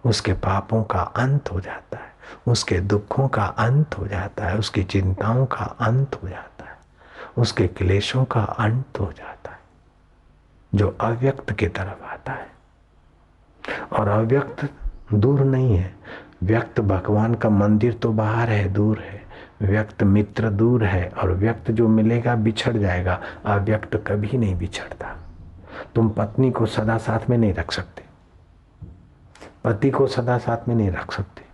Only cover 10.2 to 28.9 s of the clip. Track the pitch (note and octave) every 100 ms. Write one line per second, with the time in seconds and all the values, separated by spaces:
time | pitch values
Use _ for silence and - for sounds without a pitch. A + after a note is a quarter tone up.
10.2 | _ _ _ _ _ G2+ G2+ - G#2+ A#2
11.2 | C3+ - - G#2 G2 - G2 F#2 - -
12.2 | - - - - _ _ _ _ _ _
13.2 | _ _ _ _ - - - A2+ G#2 G#2+
14.2 | A2+ C#3 - - C#3+ - - - - G#2+
15.2 | A#2+ C#3 C3+ C3 B2+ F#2 F#2 - - -
16.2 | - - F2+ A2+ - - G#2 F#2+ G2 G#2
17.2 | A2+ A#2 A#2 G2+ G#2 G#2+ A#2+ A2 A#2+ A2
18.2 | G#2+ A2+ A#2 G#2 F#2+ G2 G#2+ G#2+ - G2
19.2 | - - - - G#2 G#2+ G#2+ - G#2 G2+
20.2 | G#2 - A2 G2+ A#2 B2 G2+ F#2+ F2 -
21.2 | F#2 F2+ A2 A#2 - A2 A2+ A2 A2 A#2
22.2 | A#2+ A#2+ A2 A2 - A2+ G2 F2+ F#2 F2+
23.2 | - - G#2 G2+ F#2+ G#2+ - G#2 - G#2
24.2 | G#2 C3 G#2+ F2+ E2+ - - - - -
25.2 | - - - - - - - A#2 A2+ G#2+
26.2 | G#2+ - C3 B2 A2 - A2 A2+ - A2
27.2 | - A#2+ A2 F2+ - - F#2 - - -
28.2 | _ - - - _ _ -